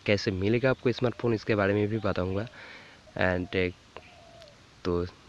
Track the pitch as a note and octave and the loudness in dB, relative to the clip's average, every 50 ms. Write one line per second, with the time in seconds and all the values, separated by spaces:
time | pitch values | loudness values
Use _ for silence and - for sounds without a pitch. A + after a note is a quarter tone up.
0 | - - G#2 G2 - A2+ F#2+ F#2 G2 G#2 A#2 A#2+ C3 C3 B2+ - - B2 A2+ - | 2 2 2 2 2 0 -2 0 2 2 2 2 2 2 2 2 0 -2 0 0
1 | B2+ A#2 - - - A#2+ A2+ G#2 - - A2 G2+ G2 G2 G2+ G#2 G#2 G#2 A2 A2 | 0 -2 -2 0 -2 0 0 0 0 0 2 2 4 4 4 2 2 0 0 0
2 | G2+ G2 F2 F#2 F2+ F#2+ F#2+ G2+ A2+ - - - - - - - - - - - | -2 -2 0 0 -2 -2 -2 -4 -6 -6 -10 -16 -18 -18 -18 -20 -20 -20 -20 -20
3 | - - - - F#2 F#2 F2+ F#2 F2+ - - F#2+ F#2 F2+ - - - - - - | -18 -8 -4 0 0 2 2 0 -2 -2 0 0 0 0 -2 -6 -14 -20 -20 -20
4 | - - - - - - - - - - - - - - - - - F#2 F2 F2 | -20 -20 -20 -20 -20 -20 -20 -20 -20 -20 -20 -20 -20 -20 -14 -6 -2 -2 0 0
5 | F2 - - - - | -2 -4 -8 -14 -20